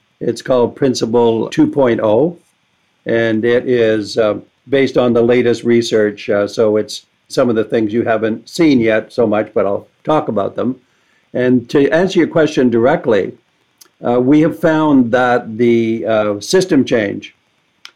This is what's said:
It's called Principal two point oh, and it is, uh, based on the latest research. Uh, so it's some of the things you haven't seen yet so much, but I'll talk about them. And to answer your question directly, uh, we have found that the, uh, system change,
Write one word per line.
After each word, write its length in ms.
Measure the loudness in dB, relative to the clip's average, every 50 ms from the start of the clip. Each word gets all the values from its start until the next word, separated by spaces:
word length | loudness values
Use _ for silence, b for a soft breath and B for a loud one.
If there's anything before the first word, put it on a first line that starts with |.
| _ _ _ _
It's 240 | -6 -6 -6 -6 -4
called 320 | -2 0 0 0 0 -2
Principal 760 | -2 -2 -2 0 -2 -2 -2 0 2 2 2 2 0 -4 -2
two 160 | 0 0 0
point 340 | 2 2 0 0 2 0 0
oh, 360 | 0 2 2 2 2 0 -2 -8 _ _ _ _ _ _ _ _ _ _ _ _ _ -4
and 360 | -2 0 0 0 0 0 0
it 240 | 0 0 0 0 0
is, 480 | 0 2 2 2 0 0 -4 -4 -2
uh, 240 | -2 0 0 -2 -4 -8 _ _ _ _ -2
based 260 | 0 0 0 0 0
on 180 | 0 0 2 2
the 100 | 2 2
latest 400 | 2 2 2 2 2 0 0 0
research. 680 | 2 2 2 2 2 0 0 0 0 -2 -4 -6 -4
Uh, 180 | -2 -2 -2 -2
so 300 | -2 -2 0 0 0 0
it's 300 | -2 -4 -10 -16 -18 _ _ _ _ _
some 200 | -2 -2 0 0
of 60 | 0
the 80 | -2 -2
things 280 | -2 -2 -2 -2 -2
you 120 | -2 -2 -2
haven't 440 | -2 -2 -2 -2 -4 -4 -6 -10 -10
seen 320 | -2 0 2 2 4 2
yet 320 | 2 2 0 0 -2 -4
so 140 | -2 -2 0
much, 260 | 0 0 -2 -2 -2 -2
but 100 | -2 -2
I'll 220 | -2 -2 -6 -8 -14 _ _ -4
talk 240 | -2 -2 -2 -2 -2
about 280 | -4 -4 -4 -4 -4
them. 240 | -4 -4 -4 -6 -6 _ _ _ _ _ _ _ _ _ _ -6
And 320 | -2 0 2 2 0 0 0
to 180 | 0 2 2 2
answer 300 | 2 0 0 0 0 0
your 80 | 0 0
question 420 | 0 0 0 0 0 0 0 2
directly, 680 | 2 2 2 2 0 0 0 0 0 0 -2 -4 -8 -14 _ _ _ _ _ _ _ _ -20 _ _ _ -6 -2
uh, 120 | -2 0
we 200 | 2 2 4 4
have 180 | 2 2 0 -2
found 520 | -2 0 0 0 2 2 2 2 2 2
that 460 | 2 0 2 2 0 0 -2 -4 -4 0
the, 480 | 2 2 2 2 0 0 -2 -4 -2
uh, 340 | -2 0 0 0 -2 -4 -6
system 460 | -4 -2 0 0 0 2 0 0 0
change, 480 | 2 0 -2 -2 -2 -4 -8 -12 -16 -20 _ _ _ _ _ _ _ _ _ -20 -20 _